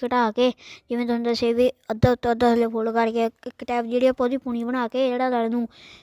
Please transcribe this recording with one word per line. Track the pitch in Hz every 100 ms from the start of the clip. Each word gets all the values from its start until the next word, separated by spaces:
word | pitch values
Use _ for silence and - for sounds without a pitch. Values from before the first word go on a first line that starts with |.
| 247
ਘਟਾ | 247 226
ਕੇ, | 214 247 - - - -
ਜਿਵੇਂ | 240 240
ਤੁਹਾਨੂੰ | 233 233
ਦੱਸਿਆ | 233 233
ਵੀ | 233 254
ਅੱਧਾ | - - 220 247
ਉੱਤੋਂ | 240 240
ਅੱਧਾ | 233 240
ਥੱਲੇ | 233 226
ਫੋਲਡ | 226 226
ਕਰਕੇ | 226 226 233
ਇੱਕ, | 226 - 254
ਇੱਕ | -
ਟੈਪ | 240 240
ਜਿਹੜੀ | 233 247 262
ਆਪਾਂ | 254 247
ਉਹਦੀ | 262
ਪੂਣੀ | 262 233
ਬਣਾ | 233 254 233
ਕੇ | 254 262
ਜਿਹੜਾ | 247 254
ਲੜ | 240 226
ਨੂੰ | 240 226 - - -